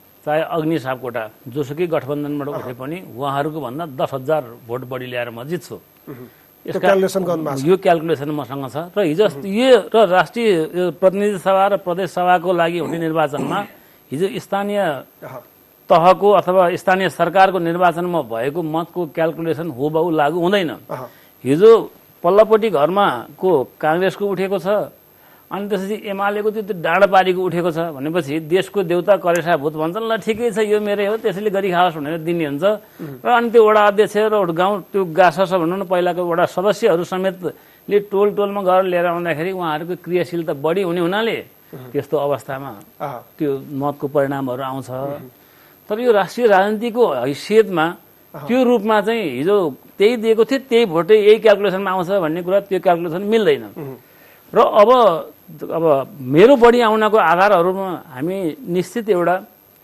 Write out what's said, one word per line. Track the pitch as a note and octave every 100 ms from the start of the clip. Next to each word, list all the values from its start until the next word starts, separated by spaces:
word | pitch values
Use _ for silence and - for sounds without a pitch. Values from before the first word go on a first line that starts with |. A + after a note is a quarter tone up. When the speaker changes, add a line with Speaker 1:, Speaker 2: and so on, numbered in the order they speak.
| _ _ D3+
Speaker 1:
चाहे | D3+
अग्नि | D#3 E3+ D#3 D#3+
सापकोटा | C3 B2+ B2 A#2 G#2+ _ C3
जोसुकै | C3 C3 D3 F3+
गठबन्धनबाट | D3+ B2+ D3 D3 D3 C#3
उठे | D3 B2
Speaker 2:
अह। |
Speaker 1:
पनि | B2 C3 F3 E3 A2+
उहाँहरूको | C#3 C#3 D3+ D#3
भन्दा | B2+ C#3 E3+
दस | C3+ D#3+
हजार | C3+ C3 D#3 A#2+ A#2+ A#2+
भोट | B2
बढी | B2+ C3 B2+
ल्याएर | B2 A#2+
म | A2+
जित्छु। | C#3 F3 -
Speaker 2:
उहुँ। | G#2 _ _ -
त्यो | B2 A#2+ _ _ _ -
Speaker 1:
यसका | F#3+
Speaker 2:
क्यालकुलेसन | F#3 F#3+ F#3+ F#3+
गर्नु | F3+ E3
भएको | D3+ C3+
छ? |
Speaker 1:
यो | C#3+ F#3
calculation | F#3+ E3+ E3 C#3 C#3+
मसँग | D3+ A#2+ C#3 C3
छ। | C#3+
र | F3 G3+
हिजो | F3 D#3+
अस्ति | G#3+ C#3 G3
Speaker 2:
उहुँ। |
Speaker 1:
यो | G#3 C4 A#3 -
र | A3 G3
राष्ट्रिय, | F#3 E3 A#3 A3+ E3+ D#3
यो | F3+ F3+
प्रतिनिधि | D3+ F#3+ G3 G#3 F#3+
सभा | F#3 F#3+ G3
र | G3
प्रदेश | F3+ F3 F3
सभाको | F3+ F3+ F3+ F3
लागि | F3 E3 F3
हुने | C#3+ E3
निर्वाचनमा | D#3+ D#3+ D3 C#3 C#3+ F#3 G3+ - _ _ -
हिजो | C#3 F#3+ F#3
स्थानीय | - G3 G3+ G3+
Speaker 2:
अह। | F3+ C3+ - _ C3+ C3 - _ _ _ -
Speaker 1:
तहको | F3 F3 E3+ G3+
अथवा | F#3+ F3 F#3+ F3 F3+
स्थानीय | - F#3 F#3
सरकारको | - E3+ F#3 F#3+ F3+
निर्वाचनमा | E3+ F3 F3+ E3 F3 E3+
भएको | A#2+ A2+ C3 D#3+
मतको | D#3 D#3+ E3+ F3+ E3
क्यालकुलेसन | E3+ E3 D3+ E3 C#3+ E3+
हुबहु | A#2+ D3 D#3 E3+
लागु | D#3 C#3+ D#3+
हुँदैन। | F3 G3+ D#3+
Speaker 2:
अह। | G2+ - C3+ B2 _ _ _
Speaker 1:
हिजो | B2+ D3+ A3 A3 - - _ _
पल्लोपट्टि | E3+ G3 G#3+ A3 A3
घरमा | D3+ D3+ G3 F#3+ B2 - C#3+
को | F#3 D3+ B2 -
काङ्ग्रेसको | D3+ E3+ F#3+ - G3+
उठेको | F3+ F#3+ F#3+
छ, | F3 G#3 C#3 - _ _ _ _ -
अनि | F#3 G3+
त्यसपछि | G3+ F#3+ G#3+
एमालेको | G#3+ G3 G3+ G#3 G#3+
त्यो, | G#3+
त्यो | G3+ F3+
डाँडापारीको | D#3+ F3+ G3 F#3+ F#3 F3+
उठेको | F#3 E3+ F3
छ | D#3+
भनेपछि | E3+ C3+ D3+ F3 C3+ D#3
देशको | D3+ F#3 F3+ G3+
देउता | E3+ F3 F3 F#3+
करेसा | F3 E3+ D#3+ D#3+
भूत | D3+
भन्छन्, | D#3 D#3+ G3
ल | A3+ A3
ठिकै | G#3+ A3 A#3+
छ | G3+
यो | G#3+ G#3
मेरै | G#3 G3+ G3+
हो | A3
त्यसैले | G#3+ F3+ G#3+
गरी | F#3+ G3
खाओस् | F3 F3+
भनेर | D#3+ C#3+ E3
दिने | D#3+ E3+ D3+
हुन्छ। | C#3+
Speaker 2:
उहुँ। | F#3+ G#3 - - D#3 B2+
Speaker 1:
र | A3+
अनि | A#3+ A#3
त्यो | A3+ G#3+
वडा | G#3+ G#3
अध्यक्ष | G3+ G#3 G#3
र | A3 G#3+ F3+
गाउँ | E3 F#3+ G#3 C#3
त्यो | G3
गासस | F3+ D#3+ F3+ D#3 F3+
भनौँ | F#3 D#3+ F#3+
न |
पहिलाको | F3+ F3+ F3+ F3 F3
वडा | E3 E3
सदस्यहरू | - G3+ F#3 A3+ E3+
समेतले | F3 F#3 F#3+ F#3 E3 - _ _ - G3+
टोल | G3+ G3 G#3
टोलमा | G3+ G3+ G3+
गएर | F#3 F#3
लिएर | F#3+ F3 F3
आउँदाखेरि | E3+ F3 D3 F3
उहाँहरूको | F#3 E3+ D3+ E3+ F3
क्रियाशीलता | E3 F3 E3 E3+ E3
बढी | C#3+ D3+ F#3
हुने | F3+ F3
हुनाले | E3+ G3+ A3+ C#3+ - _ _
Speaker 2:
उहुँ। | - B2+
Speaker 1:
त्यस्तो | C#3 - D3+
अवस्थामा | C#3+ C3 - C3+ C#3 G2+ - -
Speaker 2:
अह। | C#3+ A#2+ - -
Speaker 1:
त्यो | D3+ C3+ C3+
मतको | C#3 C#3+ C#3+ C#3+
परिणामहरू | D3 C#3 C#3 C3+ B2
आउँछ। | C3+ C3+ B2
Speaker 2:
उहुँ। | B2+ C#3 C#3+ C3 _ _ _ _ _ -
Speaker 1:
तर | G#3+
यो | B3
राष्ट्रिय | G#3 F3 - A#3+
राजनीतिको | F#3 G3+ G#3+ A#3+ A3+ G3+
हैसियतमा | C3 B2+ C#3 - G#3+ G3 F3 D#3+ F3+ _ _ _
Speaker 2:
अह। | D3+ C#3+
Speaker 1:
त्यो | B3
रूपमा | A#3+ A#3+ G#3 G#3+
चाहिँ | G3 A3+
हिजो | E3+ B2 D#3+ G#3 E3 B2+ _ -
त्यही | G3 A#3+
दिएको | A3 A3
थियो, | A3 C4+ -
त्यही | A#3
भोटै | A3+ D#3+ E3 G#3+
यही | G3+ A3
क्यालकुलेसनमा | A3 G3 G3+ F#3 G3
आउँछ | F#3+ E3+
भन्ने | G3+ D#3 E3
कुरा, | F3 G3
त्यो | F#3+ F#3
calculation | F#3+ E3+ F3 E3+
मिल्दैन। | G#3 A3+ F#3 C3
Speaker 2:
उहुँ। | G#2 - C#3 A#2+ _ _ _ _ _
Speaker 1:
र | G3
अब, | C4 A3 G#3 B3+ G#3+ D#3+ - - - D3+
अब | - - E3 C#3 B2+ D3+
मेरो | B2+ D3 A#3 C4+
बढी | A#3+ A#3+
आउनको | A3+ A3 G#3+ G#3+
आधारहरूमा | E3 E3+ G3+ F#3 F3+ F#3+ F#3+ D3+ -
हामी | B2+ D#3+ F#3+ E3+ - G3+
निश्चित | F3+ F3 A#3 G#3+
एउटा | F3+ E3+ F#3 - _ _ _